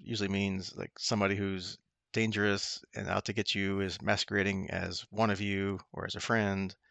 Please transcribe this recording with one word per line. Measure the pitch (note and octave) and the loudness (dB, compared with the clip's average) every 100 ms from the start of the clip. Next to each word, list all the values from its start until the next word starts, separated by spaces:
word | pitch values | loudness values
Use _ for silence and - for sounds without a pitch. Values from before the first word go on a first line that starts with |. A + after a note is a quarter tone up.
usually | - A2 G2 | -6 -2 0
means, | G2 G2 F#2+ F2 - | 2 2 0 -6 -8
like, | F2+ - | -10 -6
somebody | - G#2+ G2 | -2 2 4
who's | G2 G2 F#2+ F2 - _ _ - | 2 0 -2 -6 -12 _ _ -6
dangerous | A2+ A2 G#2 G#2 G2 - - - | 0 2 4 2 2 -2 -8 -10
and | - F#2+ | -8 -2
out | F#2+ | -2
to | - | 0
get | G2+ - | -2 0
you | G2 G2 G2 | 0 0 0
is | F#2+ E2 | -2 -2
masquerading | G#2+ G2+ - G2+ G2 F#2+ - | 0 0 2 2 2 0 -2
as | F#2 F#2 F2 - | -4 -4 -6 -6
one | G2+ A2 | 2 2
of | G2 | 2
you | G2+ G2 G2 F#2+ - | 0 0 -2 -4 -8
or | - | -8
as | F#2 | -6
a | - | -6
friend. | - A2+ G#2 F#2+ F#2+ - _ | 2 4 4 2 -2 -6 _